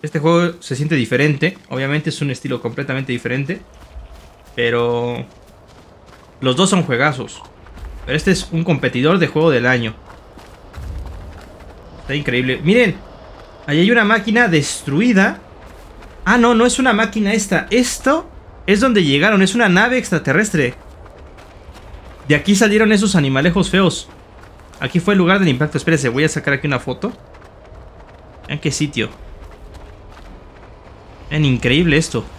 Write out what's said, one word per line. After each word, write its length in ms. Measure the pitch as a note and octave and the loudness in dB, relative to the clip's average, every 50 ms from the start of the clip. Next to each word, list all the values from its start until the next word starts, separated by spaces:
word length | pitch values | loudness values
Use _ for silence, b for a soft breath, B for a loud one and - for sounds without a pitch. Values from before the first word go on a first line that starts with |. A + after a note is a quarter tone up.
este 180 | - D3+ - D#3+ | -12 -6 -6 -2
juego 340 | C#3+ D#3+ E3+ E3+ F3 F3 F3 - | 0 2 2 2 2 0 -4 -8
se 160 | - - C3+ | -10 -8 -6
siente 180 | B2 D3 D#3 E3+ | -4 -2 0 0
diferente. 640 | C#3 A#2+ - B2+ B2 C#3 D#3 D3 C#3 D3+ F3 F#3+ - - - | 0 0 0 0 2 2 2 2 2 0 -2 -4 -4 -14 -10
Obviamente 420 | - B2+ C3+ C3+ C#3+ D#3 D3+ E3 | -8 -6 -4 -2 -4 -4 -4 -4
es 100 | D3 - D3 | -6 -4 -4
un 80 | C#3+ | -6
estilo 320 | B2+ - - C3 B2+ A#2 - | -6 -6 -6 -6 -6 -4 -6
completamente 500 | A#2 A#2+ C#3 C#3 C#3 C3 C3+ C3+ B2+ B2 | -8 -8 -6 -6 -6 -6 -6 -4 -4 -6
diferente. 480 | A#2 - A#2+ B2 C3 C#3 C3+ F#3 A3 - - - - - - - - - - - - - - - - - - - | -6 -4 -4 -4 -4 -4 -4 -6 -10 -10 -20 -20 -20 -20 -20 -18 -18 -18 -18 -20 -20 -20 -20 -20 -20 -20 -16 -6
Pero 720 | - A#2+ A#2 A#2 A#2+ A#2+ A#2+ A#2+ A#2+ A#2+ A#2+ A#2+ A#2+ B2 - - - - - - - - - - - - - - - - - - - - - - - | -2 -2 0 0 0 0 0 -2 -2 -4 -6 -6 -8 -10 -12 -16 -20 -20 -20 -20 -20 -20 -20 -20 -20 -20 -20 -20 -20 -20 -20 -20 -20 -20 -20 -16 -4
los 160 | B2+ C3 B2+ | -2 -2 0
dos 140 | C3 F#3+ F#3 | 2 0 2
son 140 | G3+ F#3 D#3 | 2 0 0
juegazos. 580 | - B2+ A#2 C3+ D3+ C#3+ B2+ A#2 - - - - - - - - - - - - - - - - | 0 0 0 0 0 -2 -4 -10 -12 -14 -20 -20 -20 -20 -20 -20 -20 -20 -18 -16 -16 -16 -14 -8
Pero 100 | - C3 | -6 -6
este 140 | D#3 - G3 | -2 0 0
es 180 | F#3 F3 - - - | 0 0 -2 -4 -4
un 120 | E3 E3 | -4 0
competidor 540 | F3+ D#3+ C#3 - B2+ - B2 B2+ D3+ F3 G3 | 0 -2 0 0 -2 -2 0 2 2 2 2
de 80 | D3+ | 0
juego 240 | C3 - D3+ D#3 E3 | 0 0 2 2 4
del 160 | D3 A#2+ A#2+ | 2 2 2
año. 280 | B2 B2+ B2 A#2 A2 A2 - - - - - - - - - - - - - - - - - - - - - - - - - - - - - - - - - - - - - - - - - | 2 0 0 -2 -4 -8 -12 -18 -20 -20 -20 -20 -20 -20 -20 -20 -20 -20 -20 -20 -20 -18 -16 -14 -12 -12 -12 -12 -12 -14 -16 -16 -16 -18 -18 -20 -20 -20 -20 -20 -20 -20 -20 -20 -20 -20 -18
Está 140 | - - C3+ | -10 -6 -6
increíble. 460 | D3 C#3+ B2+ A#2+ B2 B2+ B2+ C3 - - | -4 -2 0 0 0 0 0 -2 0 2
Miren, 320 | E3 G3+ A#3+ B3 G3 - - - - - - - - - - - - - - - | 4 4 6 4 2 0 -4 -10 -20 -20 -20 -20 -20 -20 -20 -20 -20 -20 -16 -6
ahí 140 | - C#3+ D#3 | -2 0 2
hay 100 | F3 G3+ | 4 4
una 140 | A#3+ A#3 G#3+ | 4 4 4
máquina 440 | G3+ A3 A3+ G#3+ A3+ G#3+ A#3 A#3+ G3+ | 2 2 0 0 0 2 2 2 4
destruida. 920 | E3 D3+ C3+ - - - - - C3+ D3+ A3 B3 A#3 F#3+ F#3+ A#3 E4 - - - - - - - - - - - - - - - - - - | 2 0 0 0 -8 -10 -8 -4 0 2 2 4 4 4 4 2 0 -4 -14 -20 -20 -20 -20 -20 -20 -20 -20 -20 -20 -20 -20 -20 -20 -8 -2
Ah, 140 | F3+ G#3+ B3 | 0 2 4
no, 160 | A#3 A#3+ A#3+ | 4 4 4
no 100 | A3 A3 | 4 4
es 120 | B3 A#3+ - | 2 2 2
una 140 | C4 C4 A3 | 2 2 2
máquina 400 | G3+ A3+ A3 - A3 G#3 G3 G#3+ | 2 0 -2 -2 -2 -2 0 0
esta. 340 | A3+ A3 - F#3+ C#3+ - - | -2 -2 0 -2 -2 -2 0
Esto 600 | G3+ A#3+ B3 B3 - - - C4 C#4+ E4 E4 - - - - - - - - | 0 0 0 0 -4 -2 0 0 0 0 -2 -8 -18 -20 -20 -20 -20 -12 -2
es 140 | - G3 G3 | 0 2 2
donde 240 | A#3 C4+ A#3 G3+ F3+ | 4 2 2 2 2
llegaron. 380 | C#3+ C#3 C#3+ D#3+ G#3 A3 F#3+ F#3+ | 2 2 2 2 4 4 4 2
Es 120 | F#3+ G3 | 2 2
una 140 | A#3 A#3+ G3+ | 2 2 4
nave 300 | F3 F3+ G#3+ B3 B3 B3+ | 4 4 4 2 2 0
extraterrestre. 760 | - - - D#3+ - D3 C3+ E3+ A3 G#3 - E3 C#3 A#2+ - - - - - - - - - - - - - - - - - - - - - - - - - - - - - - - C3+ | -2 -2 -4 -2 0 0 0 0 0 0 0 0 0 0 -4 -8 -20 -20 -20 -20 -20 -20 -20 -20 -20 -20 -20 -20 -20 -20 -20 -20 -20 -20 -20 -20 -20 -20 -20 -20 -20 -20 -20 -20 -2 0
De 60 | D3 | 0
aquí 220 | D3 - F#3+ G#3 | 0 2 2 2
salieron 360 | G3 A#3 G#3+ G3+ G#3+ A3+ G#3 G#3+ | 4 4 4 4 4 4 4 4
esos 220 | G3+ G#3 G#3 G3 | 2 2 2 2
animalejos 540 | F3+ C#3+ C3+ C3+ C3 C#3+ F3 E3+ G3 F3+ - | 2 2 2 0 2 2 2 2 2 0 2
feos. 380 | - F#3 G3 F3 F3 - - - - - - - - - - - - - - - - - - | 2 2 2 2 0 -2 -12 -14 -20 -20 -20 -20 -20 -20 -20 -20 -20 -20 -20 -20 -12 -8 -8
Aquí 160 | - - F3 | -2 -2 0
fue 160 | E3+ - G#3 | 0 2 2
el 40 | F#3+ | 2
lugar 200 | F3+ E3+ F#3+ G3+ | 4 4 2 2
del 100 | F#3+ E3 | 2 2
impacto. 300 | C3 B2 D3+ D3+ - C#3+ | 2 0 -2 -2 -2 -2
Espérense, 300 | - - E3 D3 C3+ B2 | 0 0 0 2 0 0
voy 160 | A2+ C3 D3+ | 0 0 0
a 40 | D#3 | 0
sacar 260 | - D#3 - - C#3 | -2 -2 -2 -2 -2
aquí 120 | C3+ - | -2 -2
una 140 | D3+ C#3 B2 | -2 -4 -4
foto. 320 | - - B2 - - A3 B3 - - - - - - - - - - - - - - - - - - - - - - - - - - - | -4 -6 -8 -6 -6 -8 -8 -10 -20 -20 -20 -20 -20 -20 -20 -20 -20 -20 -20 -20 -20 -20 -20 -20 -20 -20 -20 -20 -20 -20 -20 -20 -12 -10
Vean 100 | C3+ D3 | -10 -6
qué 140 | - D#3 C3 | -4 -4 -4
sitio. 360 | - D3+ C#3+ D3 A#2+ G#2+ G2+ - - - - - - - - - - - - - - - - - - - - - - - - - - - - - - - - - - - - - - - - - - - - | -2 -4 -4 -2 -4 -6 -6 -6 -16 -20 -20 -18 -20 -20 -20 -20 -20 -20 -20 -20 -20 -20 -20 -20 -20 -20 -20 -20 -20 -20 -20 -20 -20 -20 -20 -20 -20 -20 -20 -20 -20 -20 -20 -20 -20 -20 -20 -20 -20 -12 -6
Vean, 140 | D3+ D3+ D#3 | -2 0 2
increíble 520 | C#3 B2+ A#2 - B2 B2 D3+ F3+ E3+ C#3+ | 2 2 2 2 2 2 2 4 4 2
esto. 280 | D3 D#3+ - - A#2+ G2+ - - | 2 0 0 -4 -6 -6 -6 -14